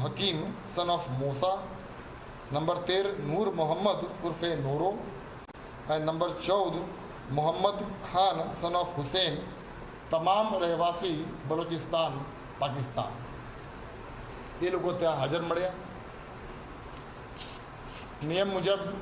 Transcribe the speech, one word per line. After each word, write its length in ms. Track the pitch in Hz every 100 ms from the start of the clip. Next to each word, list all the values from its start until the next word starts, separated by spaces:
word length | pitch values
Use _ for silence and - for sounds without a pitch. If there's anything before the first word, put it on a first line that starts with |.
હકીમ, 520 | 127 - 196 160 - - - -
son 120 | 175
of 220 | 170 131 131
મૂસા. 400 | 139 139 185 196 - - - - - - - - -
નંબર 240 | 139 160 175
તેર, 420 | 175 190 196 190
નૂર 360 | 147 170 208
મોહમ્મદ 720 | 170 156 180 208 185 175 - 170
ઉર્ફે 300 | 160 170 156
નૂરો. 420 | 135 147 175 220 - - - - - - - - -
અને 160 | 156
નંબર 260 | 156 160 175 - -
ચૌદ, 280 | 196 180 156 - - - - -
મોહમ્મદ 460 | 139 156 180 196 196 202 196 -
ખાન, 260 | 180 190 165 160 -
son 140 | 175
of 140 | 175 180 -
હુસૈન. 400 | 143 185 175 151 - - - - - - -
તમામ 480 | 160 165 202 220 190
રહેવાસી 680 | 170 160 175 175 190 151 101 - 135
બલોચિસ્તાન, 640 | 160 165 165 - 165 156 135 143 - - -
પાકિસ્તાન. 540 | 139 127 123 - 107 - - - - - - - - - - - - - - -
એ 60 | 175
લોકો 220 | 180 175
ત્યાં 260 | 165 165 147
હાજર 240 | 135 165
મળ્યા. 300 | 165 170 185 185 - - - - - - - - - - - - - - - - - - - - - - - - 147
નિયમ 220 | 175 196
મુજબ 300 | 190 175 196 170 -